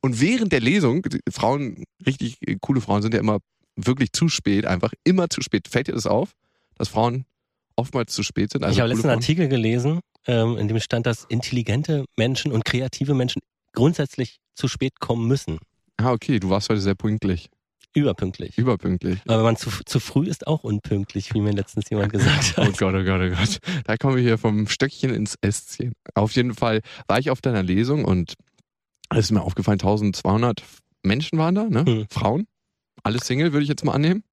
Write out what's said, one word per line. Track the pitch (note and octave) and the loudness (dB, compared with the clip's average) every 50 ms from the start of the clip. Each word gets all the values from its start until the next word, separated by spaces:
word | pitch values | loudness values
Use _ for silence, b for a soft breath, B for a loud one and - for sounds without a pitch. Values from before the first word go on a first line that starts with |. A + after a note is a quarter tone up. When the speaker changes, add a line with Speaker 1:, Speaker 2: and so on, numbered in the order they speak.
Speaker 1:
Und | - C3+ A#2+ A2 | 0 -2 2 2
während | C3+ F3+ B3 B3+ A3+ G3 | 2 2 2 2 0 2
der | E3 C3+ | 0 2
Lesung, | A2+ B2 E3+ G#3 E3 A#2+ B2 F#2+ - | 2 2 2 4 2 2 2 0 -2
die | - - - - - | -2 -6 -4 -6 -6
Frauen, | - - - A2 C3+ C#3+ C#3+ A#2 - - B1+ _ _ _ - | -4 0 0 0 0 0 -4 -6 -8 -12 -16 _ _ _ -4
richtig, | C#3 C3+ - - A#2+ A#2+ _ - | -4 -4 -2 -6 -8 -6 _ -6
äh, | - G#2 F#2+ | -6 -6 -6
coole | - - C#3 C3 | -2 0 0 0
Frauen | A2 - G2+ G#2 G#2 | 2 2 0 0 2
sind | A2 A2+ | 2 0
ja | G2+ | 2
immer | A2 A2 G#2+ G2+ _ _ _ _ _ _ _ | 2 2 0 0 _ _ _ _ _ _ _
wirklich | - F2 A#2+ B2+ C3+ B2+ - - | -4 0 0 2 2 0 -2 2
zu | - E3+ E3 | 2 2 2
spät, | - - - G#2 G2+ G2+ - | 2 0 0 0 0 2 2
einfach | - F#3 F2+ - - - _ _ | 0 0 0 0 -2 -4 _ _
immer | - F#3 F#3 F3 E3 | 2 4 4 2 0
zu | - - | -2 -6
spät. | C3 - - G2+ - | -4 -2 -2 -4 -4
Fällt | - - - F3+ - | 0 -2 -2 -2 0
dir | - | -4
das | A#2 G2+ | -4 0
auf, | - G2+ A2+ E3+ - _ _ _ _ _ _ _ _ _ | 2 2 2 0 -2 _ _ _ _ _ _ _ _ _
dass | _ A2+ | _ -6
Frauen | - - A2 A2+ A#2+ A#2+ C3 C3 _ _ _ _ _ _ _ _ _ _ | -2 0 0 2 2 0 -4 -8 _ _ _ _ _ _ _ _ _ _
oftmals | - A#2+ - - C3 A#2 - - | -4 -4 -2 -2 -4 -4 -2 -4
zu | - G2+ | -4 -4
spät | - - - G2+ G2+ | -4 -2 -2 -2 -2
sind? | - - - | -2 -2 0
Also | - - | 2 2
Speaker 2:
Ich | F#2 | 2
habe | A#2+ | 2
Speaker 1:
coole | A#2 - | 2 0
Speaker 2:
letztens | A2+ - D3 | 0 2 2
einen | A#2+ A2+ | 2 2
Speaker 1:
Frauen? | A#2+ | 2
Speaker 2:
Artikel | - D#3 F3 F3 C3+ | 0 2 2 2 2
gelesen, | C3+ B2 A2 A2 A#2 B2 A#2+ C#3+ D#3 F3 - _ _ _ _ | 2 2 2 2 0 2 0 0 -2 -2 -6 _ _ _ _
ähm, | - B2 A#2 A2+ A#2 A#2+ | 0 2 2 2 2 0
in | G#2 G#2+ G#2 | 0 0 0
dem | A2 A2+ | 0 -2
stand, | - - - A#2 A#2+ | -2 -2 -2 -2 0
dass | B2 A#2 - - | -2 -4 -4 -6
intelligente | _ - C#3 - - C3 B2 A2+ - G2+ B2+ D3+ - D#3+ C#3+ C3 - _ | _ -4 -4 -4 -2 -4 -2 -2 0 -2 -2 0 -2 -2 -2 -4 -4 _
Menschen | - A2 B2 C3+ - - D3+ | 0 0 0 0 -2 -2 0
und | B2 A2+ A2 | -2 0 -2
kreative | - - B2 C3 B2+ - - C#3 C3 D3 | 0 -2 -2 -4 -4 -4 -4 -2 0 2
Menschen | C3 B2 B2+ - - _ _ _ _ _ _ _ | 2 0 0 -4 -8 _ _ _ _ _ _ _
grundsätzlich | A#2 B2 D#3 F3 - D3 C3+ - - B2 - - _ _ _ _ | 4 4 4 4 2 -4 -4 -4 -6 -6 -6 -8 _ _ _ _
zu | - - B2+ | -4 -4 -4
spät | - - C3 C3+ _ _ | -2 -2 -4 -4 _ _
kommen | - - - A#2+ A#2 | -4 -2 -2 0 2
müssen. | A#2 C3+ C#3+ - - D#2+ D#2+ - _ _ _ _ _ _ | 0 0 0 -2 -6 -8 -10 -10 _ _ _ _ _ _
Speaker 1:
Ah, | - G#2+ B2+ B2 | 0 0 2 2
okay, | A2+ - - C#3 G#2 | 0 0 0 0 0
du | F#2 F#2+ | 2 2
warst | F#2+ G2+ G#2 - | 0 0 2 0
heute | A2 G#2 | 0 0
sehr | F#2+ G2 F#2+ | 2 0 -2
pünktlich. | - - G#2+ G#2+ A2 - G2 F2+ E2 - - _ _ _ _ _ _ - _ _ | 0 -2 -2 -2 0 0 -2 -2 -2 -6 -14 _ _ _ _ _ _ -20 _ _
Speaker 2:
Überpünktlich. | D3+ C#3+ C3 F2+ - G2+ F#2 - - - F2+ - | 2 2 2 0 0 -4 -6 -6 -8 -12 -6 -2
Speaker 1:
Überpünktlich. | - A#2+ B2+ A2+ F#2 - F#2 F#2 F2 - F#2 F#2 G2 - | 0 2 2 0 0 0 -2 -2 0 -2 -2 -4 -4 0
Speaker 2:
Aber | - A2+ A2 | 0 2 4
wenn | A2 | 4
man | A#2 A2+ | 4 2
zu, | - - - G2 - - | 2 -4 -8 -8 -10 -10
zu | - - B2 | -2 -2 -2
früh | - - - C3+ C#3 | -2 0 0 0 0
ist, | - D#3 - - | 0 -4 -6 -2
auch | - D#3+ D#3 - | -2 -2 -2 -2
unpünktlich, | A2+ G#2 G#2 - - G#2+ G2+ G2+ - - G2 F#2+ - - | -2 -4 -4 -2 -2 -2 -2 -2 -4 -6 -8 -6 -2 -2
wie | G#2+ | 0
mir | G#2 G#2 | 0 2
letztens | G#2 G2+ F#2+ - - G#2+ G#2 - | 0 0 -4 -4 -6 -6 -4 -2
jemand | A2+ G#2 G2+ G#2 G#2 | -2 -2 0 0 2
gesagt | G2+ A2+ - D3 D3 C#3 - - | 2 4 4 4 4 2 0 0
Speaker 1:
<laughs> | |
Speaker 2:
hat. | - D#3+ | 2 2
Speaker 1:
Oh | A2+ | 2
Gott, | F#2+ - G2+ F#2+ F#2+ | 2 2 0 2 2
oh | F#2+ F#2 | 2 0
Gott, | F#2 F#2+ F#2 | 0 2 2
oh | F#2 F#2 F2+ | 0 0 0
Gott. | E2+ G2+ - - - B B F#3 D3+ B | 0 0 -2 -2 -4 B B -4 -4 B
Da | - G#2+ | -2 -4
kommen | - - C#3 C3+ | 0 0 0 2
wir | B2+ B2 | 4 4
hier | A#2+ A2+ | 2 2
vom | G#2+ - A2+ G#2 G#2+ G#2+ G2+ | 2 2 2 2 2 0 -2
Stöckchen | - - C3+ C3 - - - C3 A#2 | 0 -2 -2 -2 -2 -2 -2 -2 0
ins | A2 G#2+ - - _ | -2 -4 -4 -6 _
Ästchen. | - G2+ G2+ - - - - - - B2 A2+ _ _ - _ | -2 -2 -2 -2 -8 -12 -8 -6 -6 -6 -6 _ _ -4 _
Auf | G2 G#2 A2 - | 0 0 2 2
jeden | B2+ A#2+ B2 A2 | 0 0 0 0
Fall | - - A#2 A2 A2 B B B B B - | 0 0 0 0 0 B B B B B 0
war | G2 A#2+ | 0 0
ich | C3+ D3+ | 2 0
auf | C3 - | -2 0
deiner | - C3+ A#2+ G#2 F#2 | 0 0 0 0 0
Lesung | F2+ F2+ G2+ A#2 B2 C#3+ D3+ A2 | 2 2 2 2 2 0 0 2
und | - F#2+ F2+ E2+ - - _ _ _ _ _ _ _ _ _ _ _ _ _ - _ | 2 2 2 0 -4 -8 _ _ _ _ _ _ _ _ _ _ _ _ _ -10 _
es | - A#2 G#2 | 0 0 2
ist | - | 2
mir | A2 G2+ | 0 0
aufgefallen, | - - F2+ - F#2 - G2+ F#2+ | 0 -2 -4 -2 0 0 0 2
tausendzweihundert | - G2 G#2 G#2+ G#2+ G2+ F#2 - - F#2 G2 A2 A#2+ B2 A#2 - - - - - _ _ _ _ - | 2 2 2 2 0 -2 -2 0 0 0 2 2 2 0 0 -2 -8 -20 -20 -20 _ _ _ _ 0
Menschen | F#2+ G#2 C3+ D#3 - - | 0 0 0 -2 -2 0
waren | D#3+ D#3+ E3 F#3 | 0 0 2 0
da, | G3+ G#3+ | 0 0
ne? | A3+ F3 A#2+ D#3+ | 0 0 2 2
Speaker 2:
Hm. | C#3 A#2 A2 G#2+ - | 2 2 0 -2 -6
Speaker 1:
Frauen? | - - - G2 A#2 E3 A3 _ _ _ _ _ _ _ _ _ _ - _ | -6 -2 0 0 0 0 -4 _ _ _ _ _ _ _ _ _ _ -6 _
Alles | G2+ G#2+ A#2+ - | -2 -2 -2 -2
Single, | - B2+ C3+ D#3 E3+ | -2 -2 0 0 2
würde | C#3+ D3 D3 | 2 0 0
ich | C#3+ | 0
jetzt | D3 - - | -2 -2 0
mal | C#3+ | 0
annehmen? | - C#3+ D3 D#3+ F#3 G#3+ - _ | 2 2 2 2 2 0 -4 _